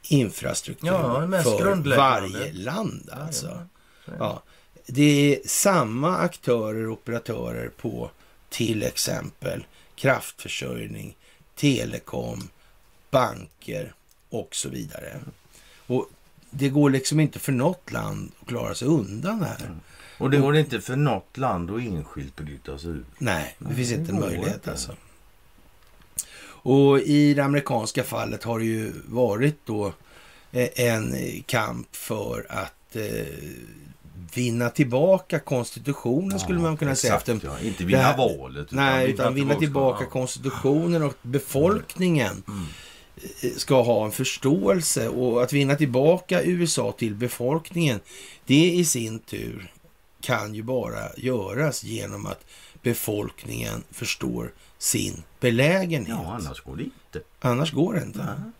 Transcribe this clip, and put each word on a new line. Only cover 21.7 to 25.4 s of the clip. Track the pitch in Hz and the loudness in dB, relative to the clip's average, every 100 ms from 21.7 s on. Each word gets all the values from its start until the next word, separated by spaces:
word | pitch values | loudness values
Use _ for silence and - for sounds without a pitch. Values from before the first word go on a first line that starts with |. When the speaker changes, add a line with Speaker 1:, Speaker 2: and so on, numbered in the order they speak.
Speaker 2:
att | 110 | -4
enskilt | 120 85 69 - 67 - | -4 -6 -6 -10 -12 -10
bryta | 76 69 - 71 | -12 -12 -12 -10
sig | 85 | -8
ur. | 78 64 - | -8 -10 -4
Speaker 1:
Nej, | 127 85 76 - | -2 -2 -4 -10
det | |
Speaker 2:
Nej, | - - | -6 -4
Speaker 1:
finns | 123 | -2
Speaker 2:
det | |
Speaker 1:
inte | 120 165 | -2 -2
en | 190 | -2
Speaker 2:
går | - | -2
Speaker 1:
möjlighet, | 87 - | -2 -4
Speaker 2:
inte. | 107 - | -4 -8
Speaker 1:
alltså. | - - - - - - _ | -8 -10 -12 -20 -20 -20 _